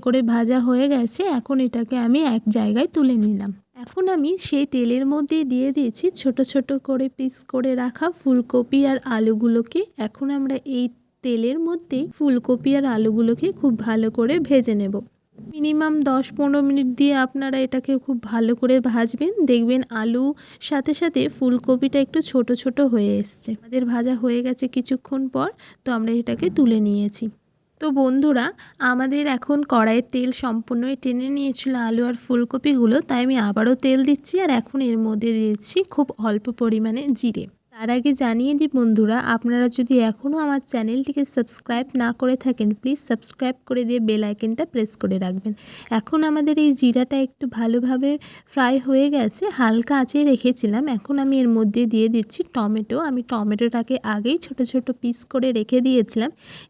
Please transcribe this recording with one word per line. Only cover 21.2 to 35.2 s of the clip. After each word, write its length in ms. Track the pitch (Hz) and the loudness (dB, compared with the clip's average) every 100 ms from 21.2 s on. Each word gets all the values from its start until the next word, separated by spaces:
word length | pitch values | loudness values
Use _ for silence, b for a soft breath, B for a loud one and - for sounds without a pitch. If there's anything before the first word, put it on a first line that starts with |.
| 285 - | -2 0
ফুলকপিটা 640 | 254 247 - 254 269 277 | 0 0 2 0 2 0
একটু 140 | 269 320 311 | 0 -2 -2
ছোট 180 | 262 240 247 | -2 0 -2
ছোট 160 | 262 254 285 | -2 0 2
হয়ে 200 | 233 202 202 | 2 2 0
এসছে। 280 | 202 - - 220 | -4 -10 -10 -10
আমাদের 240 | 226 254 247 | -6 -4 -2
ভাজা 220 | 240 240 254 | 0 0 0
হয়ে 180 | 247 240 247 | 0 0 -2
গেছে 180 | 247 254 | -4 -4
কিছুক্ষণ 480 | - 247 254 - 269 262 | -4 -2 -4 -4 -6 -4
পর, 140 | 262 294 - B B | -2 -4 -6 B B
তো 40 | - 233 | -4 -2
আমরা 160 | 226 233 | 0 -2
এটাকে 260 | 233 233 349 - | -2 -4 -2 2
তুলে 220 | 254 226 208 | 4 4 2
নিয়েছি। 380 | 202 208 208 226 - _ _ _ _ | 0 -2 -4 -8 -10 _ _ _ _
তো 60 | 311 269 | -2 2
বন্ধুরা, 460 | 262 262 294 254 262 - B B 262 | 2 4 2 2 0 -6 B B -2
আমাদের 340 | 247 262 285 294 247 | 0 0 0 0 -2
এখন 220 | - 294 285 | 0 -2 2
কড়াইয়ের 340 | 240 220 226 247 | 2 2 2 0
তেল 160 | 254 254 254 | -2 -2 -4
সম্পূর্ণই 540 | 262 226 220 240 247 269 | -4 -4 -4 -4 -4 -4
টেনে 260 | 262 247 262 285 | -4 -4 -2 -2
নিয়েছিল 360 | 277 247 269 254 233 | -2 -2 -4 -2 0
আলু 140 | 226 240 | 0 -2
আর 60 | 240 | -4
ফুলকপিগুলো, 720 | - 240 240 262 294 269 233 254 - | -2 0 0 -2 0 2 4 2 0
তাই 120 | 247 254 | 0 2
আমি 100 | 262 208 | 2 0
আবারও 260 | 202 220 254 | 2 2 2
তেল 140 | 269 262 269 | 2 2 4
দিচ্ছি। 260 | 285 - 359 | 0 0 0
আর 60 | 370 247 | 2 0
এখন 180 | 233 269 262 | -2 -2 0
এর 100 | 226 220 | 0 0
মধ্যে 240 | 220 | 0